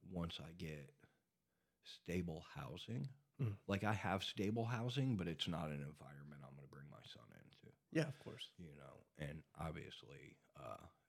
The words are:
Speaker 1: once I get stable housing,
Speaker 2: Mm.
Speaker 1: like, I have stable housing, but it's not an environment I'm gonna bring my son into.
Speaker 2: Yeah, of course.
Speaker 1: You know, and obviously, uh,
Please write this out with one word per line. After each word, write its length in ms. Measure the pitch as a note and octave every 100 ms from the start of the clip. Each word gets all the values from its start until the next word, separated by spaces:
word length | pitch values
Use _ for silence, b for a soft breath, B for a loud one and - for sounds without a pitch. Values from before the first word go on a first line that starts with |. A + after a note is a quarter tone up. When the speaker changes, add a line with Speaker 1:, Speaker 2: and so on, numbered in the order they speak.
| F2+
Speaker 1:
once 300 | F2+ E2+ -
I 120 | D2 E2+
get 380 | E2 D2+ C#2 - - _ _ _ _ _ _ _
stable 640 | - - - F2+ F2 D#2+ -
housing, 540 | - C#2 F2 - A#2+ C#3 - _ -
Speaker 2:
Mm. 140 | A#2+ G2+ -
Speaker 1:
like, 160 | G2
I 80 | G#2+
have 300 | G#2 F#2+ F#2+
stable 400 | - - G2 A#2
housing, 520 | A2+ A#2+ A#2+ B2 C3 G#2+
but 100 | E2+
it's 180 | D#2 -
not 180 | E2 D#2
an 120 | D2
environment 600 | C#2+ D2+ C2+ C#2+ C#2+ C#2+
I'm 100 | C2+
gonna 140 | C#2 C#2
bring 200 | C#2 C#2+
my 120 | - -
son 120 | - A1+
into. 400 | G1+ - - - - _
Speaker 2:
Yeah, 160 | D#3+ D3
of 100 | -
course. 280 | - A2+ - -
Speaker 1:
You 140 | E2 D2
know, 280 | C2+ C2 - -
and 240 | D2 D2+ - -
obviously, 760 | D#2+ E2 - - - C#2+ C#2+ - _ -
uh, 300 | B1 G1+ - _